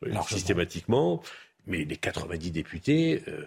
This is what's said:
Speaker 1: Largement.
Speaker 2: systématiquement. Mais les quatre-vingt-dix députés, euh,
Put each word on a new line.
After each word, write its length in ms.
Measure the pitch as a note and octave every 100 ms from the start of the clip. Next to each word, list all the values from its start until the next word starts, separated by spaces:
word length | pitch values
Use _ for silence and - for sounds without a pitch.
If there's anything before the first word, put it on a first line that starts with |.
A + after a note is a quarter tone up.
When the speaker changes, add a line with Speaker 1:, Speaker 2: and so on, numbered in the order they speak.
Speaker 1:
Largement. 240 | - G#2 -
Speaker 2:
systématiquement. 1000 | G2+ F2+ F2 E2+ F2 - B2 F3 E3 - - - _ -
Mais 200 | F2 D2
les 100 | -
quatre-vingt-dix 560 | - - E2+ E2 F2
députés, 720 | D#2+ - D#2+ - D#3 E3 D#3+ -
euh, 140 | -